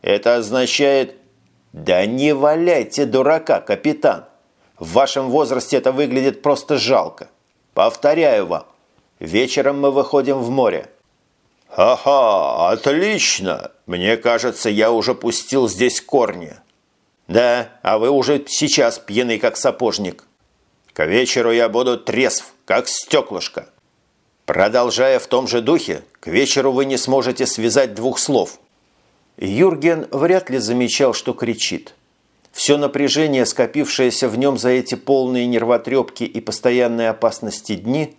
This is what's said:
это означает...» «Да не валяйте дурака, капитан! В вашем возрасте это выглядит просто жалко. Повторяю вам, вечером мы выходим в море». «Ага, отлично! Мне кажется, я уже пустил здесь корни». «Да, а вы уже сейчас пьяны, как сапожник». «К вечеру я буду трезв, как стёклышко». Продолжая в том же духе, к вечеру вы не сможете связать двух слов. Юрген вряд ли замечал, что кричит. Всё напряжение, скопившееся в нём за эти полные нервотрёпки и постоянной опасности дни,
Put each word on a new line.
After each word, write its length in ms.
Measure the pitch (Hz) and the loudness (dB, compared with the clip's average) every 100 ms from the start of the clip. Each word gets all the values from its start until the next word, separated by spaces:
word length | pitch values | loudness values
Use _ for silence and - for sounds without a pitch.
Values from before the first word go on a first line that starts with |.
это 360 | - 101 - 120 | 0 2 2 0
означает...» 800 | 107 127 123 - 143 135 131 - _ _ _ _ _ | 0 -2 0 2 2 2 0 -8 _ _ _ _ _
«Да 320 | 78 78 90 104 | -8 0 2 2
не 280 | 127 147 | 0 0
валяйте 720 | 139 147 160 175 160 107 - 139 | 2 2 2 2 2 0 -2 0
дурака, 540 | 131 131 160 160 101 | 2 2 2 2 -2
капитан! 680 | - 101 151 - 139 87 - _ _ _ _ _ | 0 -2 -2 0 0 0 -6 _ _ _ _ _
В 160 | 82 | 0
вашем 360 | 95 135 143 131 | 2 2 0 -2
возрасте 480 | 139 139 127 - 135 | 0 0 -2 0 0
это 140 | 131 | 0
выглядит 500 | 131 147 131 135 - | 0 0 0 0 0
просто 360 | 147 139 - 143 | 0 0 0 -2
жалко. 520 | 113 127 - - - _ _ _ _ | 2 2 0 -8 -20 _ _ _ _
Повторяю 720 | - 107 - 147 156 151 110 90 | 0 2 2 2 4 4 2 0
вам, 200 | 82 - _ _ _ _ _ | -4 -8 _ _ _ _ _
вечером 600 | 82 98 127 143 139 143 | -2 0 2 0 0 2
мы 120 | 139 | 2
выходим 460 | 135 139 143 131 135 | 2 2 0 0 -2
в 120 | 117 | -2
море». 380 | 135 117 85 - _ _ _ _ _ _ _ _ | 0 0 -2 -8 _ _ _ _ _ _ _ _
«Ага, 1000 | - 104 123 135 139 117 98 71 58 87 | 2 4 4 2 4 4 2 0 0 0
отлично! 1000 | 113 - 151 202 202 - - 95 67 - - - | 2 0 0 0 0 -2 -2 -4 -6 -10 -18 -10
Мне 280 | 90 95 113 | -4 0 0
кажется, 540 | 120 117 123 - 113 | 0 0 -2 -4 -2
я 220 | 104 110 | 2 2
уже 240 | 117 113 127 | 2 0 -2
пустил 520 | 117 113 - 139 117 | -4 -4 -4 -2 -2
здесь 320 | 92 123 - | 0 -2 -2
корни». 540 | - 143 110 90 80 - _ _ _ _ _ _ - | -2 0 0 -4 -14 -20 _ _ _ _ _ _ -2
«Да, 420 | 95 120 123 113 - | 2 2 0 -4 -6
а 160 | - 107 | -2 2
вы 140 | 120 | 2
уже 320 | 139 120 143 143 | 2 2 -2 -2
сейчас 520 | - 147 143 120 - | -4 0 2 0 -2
пьяны, 400 | - 104 123 110 | -4 -2 0 0
как 180 | 120 - | -2 0
сапожник». 680 | 131 110 117 101 95 - _ _ _ _ _ _ _ | -2 0 -2 -2 -6 -10 _ _ _ _ _ _ _
«К 120 | - 78 | -4 0
вечеру 460 | 107 127 131 117 | 2 0 0 2
я 160 | 117 117 | 2 2
буду 300 | 107 127 120 | 0 -2 -2
трезв, 560 | - 104 127 - - _ - | -2 0 0 -2 -8 _ -2
как 220 | 98 123 | -2 0
стёклышко». 800 | - - 147 - 95 - - - _ _ _ _ _ _ _ - | -6 -2 -2 0 -6 -10 -12 -16 _ _ _ _ _ _ _ -4
Продолжая 720 | 87 101 120 123 113 131 127 | 0 2 2 0 2 2 2
в 80 | - | 0
том 220 | 127 120 | -2 0
же 140 | 120 | 0
духе, 420 | 113 165 - 76 - _ | 2 0 0 -8 -10 _
к 80 | - | -2
вечеру 440 | 90 135 139 135 | 0 2 2 0
вы 140 | 131 135 | 0 0
не 120 | 127 | -2
сможете 500 | - 135 123 - - | 0 0 0 -2 -4
связать 480 | - 113 110 127 104 | -2 0 2 0 -2
двух 240 | 123 123 | -4 -4
слов. 400 | - 127 - - _ _ _ _ _ _ _ - | 0 0 0 -6 _ _ _ _ _ _ _ -10
Юрген 720 | 92 104 185 156 160 160 - | -6 0 2 2 0 -2 -4
вряд 380 | 135 160 185 185 | -2 2 2 0
ли 100 | 131 | -4
замечал, 540 | 107 123 120 - 131 | -2 -2 -2 2 0
что 200 | 110 - | 0 -6
кричит. 600 | - 117 110 - 87 - - _ _ _ _ _ - | -4 -4 -4 -6 -6 -12 -20 _ _ _ _ _ -4
Всё 220 | - 147 | 2 2
напряжение, 680 | 143 143 139 123 156 135 117 | 2 0 0 0 0 2 0
скопившееся 840 | - 117 - 156 - 127 - 123 | 0 -2 -2 -4 0 0 0 -2
в 80 | 113 | 0
нём 200 | 139 127 | 0 0
за 120 | 123 | 0
эти 260 | 127 123 120 | 0 -2 -6
полные 500 | - 135 127 123 120 | 0 0 2 -2 0
нервотрёпки 800 | 120 117 120 - 131 120 - | 0 2 0 0 -2 -2 -6
и 160 | - 120 | -8 -6
постоянной 680 | 107 107 127 123 120 117 113 | -8 -2 0 2 0 0 -2
опасности 680 | 110 117 - 110 - - 98 | 0 -2 -2 -8 -10 -8 -6
дни, 400 | 104 143 151 | -4 -4 -4